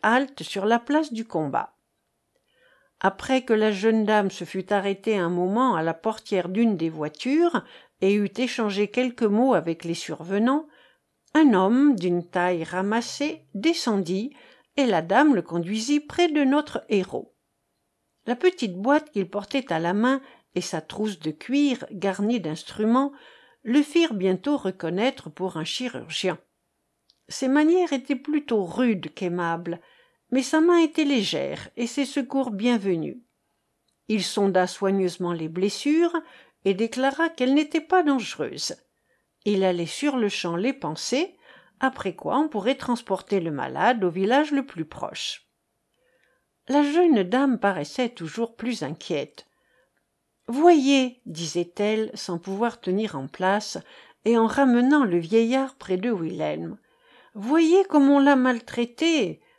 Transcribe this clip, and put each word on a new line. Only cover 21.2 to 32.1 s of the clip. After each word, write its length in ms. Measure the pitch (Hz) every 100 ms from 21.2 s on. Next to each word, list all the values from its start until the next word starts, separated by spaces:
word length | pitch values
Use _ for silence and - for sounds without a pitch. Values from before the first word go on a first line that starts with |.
de 100 | 156
cuir 560 | 151 - 285 285 240 -
garnie 480 | 196 196 185 208 240
d'instruments 720 | 160 156 - - 220 254 277 285 - - _ _
le 200 | 220 285
firent 320 | 285 339 330
bientôt 420 | 202 185 185 285 285
reconnaître 720 | 190 185 165 180 254 269 165
pour 260 | 160 185 160
un 80 |
chirurgien. 720 | 156 - 254 123 135 - 190 156 _ _ _ _ _ _ _ _ _
Ses 200 | - 262
manières 440 | 285 311 359 339
étaient 240 | 269 - 262
plutôt 480 | - 302 294 220
rudes 480 | 170 196 247 190 151
qu'aimables, 680 | - 180 180 165 170 170 170 _ _ _ _ _
mais 120 | 262
sa 180 | 254 311
main 180 | 339 339
était 260 | 320 311
légère 640 | 285 254 185 151 139 151 - -
et 100 | 233
ses 180 | 285
secours 460 | 269